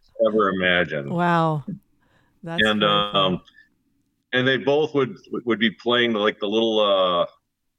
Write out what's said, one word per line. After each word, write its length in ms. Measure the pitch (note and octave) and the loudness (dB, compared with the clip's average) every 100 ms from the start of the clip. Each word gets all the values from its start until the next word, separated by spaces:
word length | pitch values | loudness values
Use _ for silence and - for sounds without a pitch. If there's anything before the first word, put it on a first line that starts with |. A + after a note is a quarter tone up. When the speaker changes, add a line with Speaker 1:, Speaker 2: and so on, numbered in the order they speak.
| _ - A2+ | _ -2 0
Speaker 1:
ever 220 | G#2+ G2 | 2 0
imagine. 600 | F#2 F#2 F2 E2+ D2+ C#2 | 0 0 0 0 -4 -6
Speaker 2:
Wow. 500 | E3+ F3 E3+ D#3+ D3+ E3+ - _ _ _ _ _ _ | -4 0 0 0 -4 -8 -14 _ _ _ _ _ _
That's 180 | E3 E3 G#2+ | -8 -2 -2
Speaker 1:
And, 160 | G#2+ | 0
Speaker 2:
very 100 | G#2 | 0
fun. 240 | G#2 G#2 G2+ | 0 0 0
Speaker 1:
um, 260 | F#2+ F2+ - - _ _ _ _ _ _ _ | 0 -2 -8 -20 _ _ _ _ _ _ _
and 120 | B2+ B2+ | -2 0
they 100 | B2+ | 0
both 360 | B2+ D3 D3+ | 2 0 0
would, 220 | C#3+ B2+ F#2 - - A#2+ | 0 -2 -4 -12 -8 -4
would 140 | A2 | 0
be 120 | A2+ | 0
playing, 400 | F2 A#2 A#2+ A#2+ | -2 0 0 2
like, 260 | A2 G#2 - | 0 0 -2
the 80 | G#2 | -2
little, 320 | A2 A2+ G#2+ G#2 G2 F#2 F2 - - _ _ _ | 0 0 2 2 2 2 2 -2 -6 _ _ _